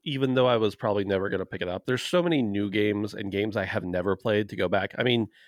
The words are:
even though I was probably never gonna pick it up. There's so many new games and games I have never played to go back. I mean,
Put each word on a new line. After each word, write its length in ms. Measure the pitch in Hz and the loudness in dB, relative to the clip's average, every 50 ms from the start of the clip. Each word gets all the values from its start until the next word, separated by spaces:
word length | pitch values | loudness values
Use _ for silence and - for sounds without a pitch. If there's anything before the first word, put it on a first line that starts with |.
| _ | _
even 320 | 165 143 135 135 131 127 | -6 -2 0 0 2 4
though 120 | 131 127 | 4 4
I 100 | 127 120 | 4 4
was 180 | 113 110 104 - | 4 2 0 -2
probably 300 | - - 110 101 104 98 | -2 -2 0 0 0 0
never 240 | 98 98 95 95 101 | 2 0 0 0 -2
gonna 180 | 98 92 95 | -2 -4 -4
pick 160 | - - 90 90 | -6 -6 -6 -4
it 60 | 90 | -4
up. 180 | 87 95 - | -4 -6 -2
There's 160 | - 127 123 - | -2 -2 -2 -2
so 200 | - - 180 170 | 0 0 2 2
many 200 | 175 165 143 120 | 2 2 2 0
new 280 | 104 101 101 104 101 | 0 0 -2 -2 0
games 440 | 92 107 104 104 104 101 107 104 - | 0 2 2 2 2 0 -2 -4 -6
and 160 | 104 104 98 | -8 -8 -4
games 260 | 92 98 104 110 101 | -2 -2 -2 -2 -2
I 80 | 110 95 | -4 -4
have 200 | 90 104 107 92 | -2 -4 -4 -4
never 320 | 90 90 90 90 98 95 | -2 -2 -2 0 0 -2
played 320 | - - 117 107 104 107 101 | -2 0 0 2 2 0 -2
to 60 | 107 | -2
go 120 | 92 95 87 | -2 -2 0
back. 260 | 95 98 95 101 - - | 0 0 0 -2 -4 -2
I 40 | 120 | 2
mean, 260 | 127 120 117 110 101 - - - | 2 4 2 2 -2 -6 -16 -20